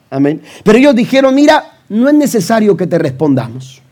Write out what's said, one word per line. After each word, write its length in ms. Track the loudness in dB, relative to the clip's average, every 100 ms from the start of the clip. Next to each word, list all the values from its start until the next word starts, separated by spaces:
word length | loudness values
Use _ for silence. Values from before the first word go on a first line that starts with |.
| _
Amén. 320 | -2 -2 -2 -12 -4
Pero 140 | 2 4
ellos 180 | 4
dijeron: 400 | 2 0 0 2
"Mira, 440 | 2 2 0 -4 _ _
no 220 | -2 0
es 60 |
necesario 600 | 2 0 -2 -2 0 0
que 120 | 0 -2
te 100 | -2
respondamos. 840 | -4 -2 -2 -2 -4 -14 -18 -20 _